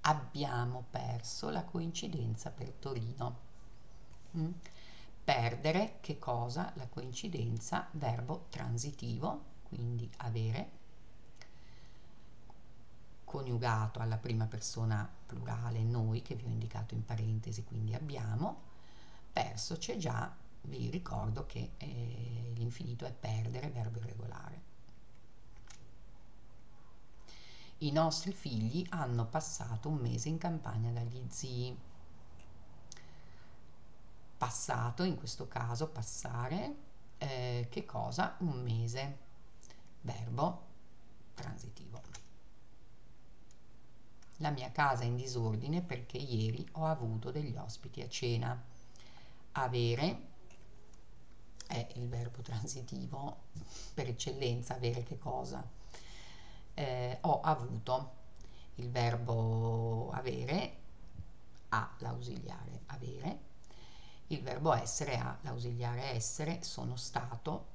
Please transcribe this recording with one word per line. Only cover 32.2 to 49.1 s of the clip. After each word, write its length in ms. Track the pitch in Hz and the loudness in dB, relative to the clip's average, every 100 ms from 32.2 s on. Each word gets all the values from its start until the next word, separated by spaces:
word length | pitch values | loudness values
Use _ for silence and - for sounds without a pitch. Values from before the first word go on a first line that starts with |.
| - - - - - - - - - - - - - - - - - - - - - - | -8 -8 -8 -8 -8 -8 -8 -8 -8 -8 -8 -8 -8 -8 -8 -8 -8 -8 -8 -8 -8 -2
Passato, 640 | 120 - - 123 117 117 | 0 0 0 2 2 4
in 140 | 185 160 | 2 2
questo 320 | 113 - 120 | -2 -4 -2
caso, 400 | 123 117 117 160 | 0 0 2 0
passare, 880 | 120 110 - - 123 127 175 254 285 - - - - | 0 -2 -2 -2 0 2 2 0 -4 -6 -8 -8 -2
eh, 480 | 143 131 123 120 120 | 0 2 2 2 2
che 160 | - | 0
cosa? 520 | - 117 113 127 - - | -2 0 0 4 2 4
Un 220 | 175 127 | 2 2
mese, 560 | 123 113 117 123 139 139 - - - - - - - - | 2 4 4 2 -2 -4 -6 -8 -8 -8 -8 -8 -8 -6
verbo 640 | - 107 117 120 160 175 - - - - - - - | -4 -2 -2 4 4 4 -6 -8 -8 -8 -8 -8 -8
transitivo. 680 | - - - 117 - - 117 - - - - - - - - - - - - - - - - - - - - - - - - | -6 -4 -4 -6 -6 -6 -6 -6 -6 -6 -8 -8 -8 -8 -8 -8 -8 -8 -8 -8 -8 -8 -8 -8 -8 -8 -8 -8 -8 -8 0
La 140 | 151 | 2
mia 200 | 143 127 | 2 0
casa 320 | 123 143 123 | 6 8 8
è 40 | 120 | 4
in 100 | 123 | 2
disordine 680 | 127 123 113 110 131 170 | 2 2 4 4 4 2
perché 360 | 175 123 - 127 | 2 -2 -2 -4
ieri 500 | 139 117 110 123 - | 2 4 4 2 -2
ho 140 | - 160 | 2 4
avuto 460 | 160 117 110 127 | 4 2 0 0
degli 240 | 139 143 117 | 0 0 -2
ospiti 440 | 110 - - - | -2 -4 -6 -6
a 80 | 120 | -4
cena. 520 | - 120 117 120 120 - - - - - | 0 4 4 4 0 -4 -8 -8 -8 -8